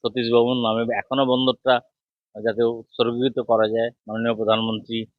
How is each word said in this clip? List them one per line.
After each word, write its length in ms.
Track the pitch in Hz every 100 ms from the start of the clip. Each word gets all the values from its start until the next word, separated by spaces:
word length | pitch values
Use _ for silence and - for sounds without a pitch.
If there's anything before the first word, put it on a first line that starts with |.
সতীশবাবুর 560 | 117 123 117 120 120 127 117
নামে 160 | 113 117 113
এখনো 260 | - 131 131
বন্দরটা 500 | 127 131 123 131 120 _ _ _ _ _ 107
যাতে 280 | 110 107
উৎসর্গিত 720 | 117 117 113 - 117 120 131 120
করা 280 | 113 113 110
যায়, 220 | 113 117 _ -
মাননীয় 280 | 110 117 110
প্রধানমন্ত্রী 640 | 110 110 113 110 - 113 110